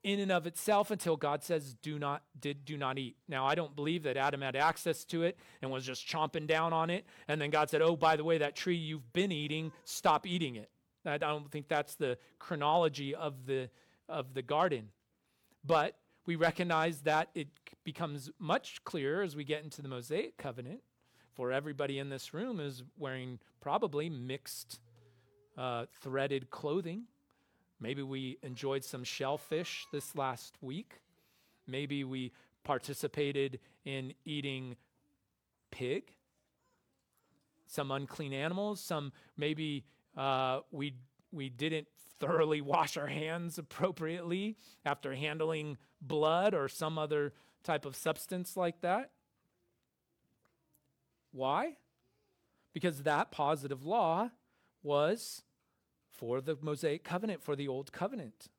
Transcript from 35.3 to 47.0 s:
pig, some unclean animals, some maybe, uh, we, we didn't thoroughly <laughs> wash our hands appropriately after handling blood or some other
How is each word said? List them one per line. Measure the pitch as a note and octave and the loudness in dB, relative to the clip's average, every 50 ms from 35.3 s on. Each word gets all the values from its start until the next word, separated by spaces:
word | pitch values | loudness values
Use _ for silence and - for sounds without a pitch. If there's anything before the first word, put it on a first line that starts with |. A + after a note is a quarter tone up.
| _ _ _ _ _ _ _ _ | _ _ _ _ _ _ _ _
pig, | - - B2+ B2 C#3+ G#3 - - - _ _ _ _ _ _ _ _ _ _ _ _ _ _ _ _ _ _ _ _ _ _ _ _ _ _ _ _ _ _ | -8 -4 -2 -2 -2 -2 -4 -10 -20 _ _ _ _ _ _ _ _ _ _ _ _ _ _ _ _ _ _ _ _ _ _ _ _ _ _ _ _ _ _
some | - - - C#3+ C3+ | -8 -4 -4 -2 0
unclean | C3+ C#3 C#3 - - - D#3 C#3 C3+ | -2 -4 -4 -6 -8 -8 -6 -6 -4
animals, | C3+ C#3+ D#3+ F3+ F#3+ G3+ G#3 G#3 - | -2 -2 -2 0 0 -2 -2 -2 -6
some | - - F3 D3+ C#3+ C#3 - - - - _ | -4 -4 -4 -4 -4 -6 -10 -14 -20 -18 _
maybe, | - D3 D3+ D#3 D#3 D#3 D3+ C#3+ C3+ - _ _ _ _ _ _ | -2 -2 -2 0 -2 -2 -4 -4 -6 -8 _ _ _ _ _ _
uh, | C3+ C3+ C#3 C3+ C3 C3 C3 C3 C#3 - _ | -2 0 2 2 4 2 2 0 -2 -4 _
we, | - C#3+ C#3 D3 C3 B2 B2+ _ _ _ _ _ | -6 -6 -6 -6 -6 -10 -18 _ _ _ _ _
we | - D3+ C3+ C3+ | -10 -8 -8 -8
didn't | B2 A#2 D3 D#3+ D#3+ D#3 D3 _ _ - - - - - | -4 -2 -2 0 0 -2 -4 _ _ -20 -20 -20 -8 -4
thoroughly | D3 C#3+ E3+ D#3+ D#3+ D#3 D3+ D3+ | 0 2 4 4 4 4 2 0
<laughs> | |
wash | C#3+ C#3 D3 F3 D#3 C#3 - | 2 2 4 4 4 2 0
our | D3 C#3+ | -4 -4
hands | D3 C#3+ D3+ D#3 D#3 E3 F3 F3 E3+ D3+ - | -4 -4 -4 -2 -2 -4 -4 -4 -6 -8 -8
appropriately | D3+ _ - - - G3 F3 - D#3+ D#3 E3 F3+ E3+ E3+ F3 F#3+ G3+ G#3+ G#3+ _ - - - _ _ | -12 _ -2 0 0 0 0 -2 -4 -4 -4 -4 -2 -2 -2 -2 -2 -4 -6 _ -16 -20 -20 _ _
after | D3+ C#3+ - - C#3 C3 | -2 -2 0 -2 -6 -4
handling | B2+ D3 D3+ D3+ D#3+ D#3+ D#3+ D#3+ D#3 D3+ D3+ C#3+ - _ _ _ _ | -2 -2 -2 0 0 0 0 0 -2 -4 -6 -8 -10 _ _ _ _
blood | D3+ B2+ D3+ D3+ D3+ D#3 D#3+ F3 F#3+ G#3+ G3+ | -6 -2 2 4 4 6 6 6 6 4 4
or | D#3+ C#3 | 4 0
some | C3+ - - D#3+ D#3 D#3+ | 0 -2 -2 -2 -2 0
other | D#3+ | 0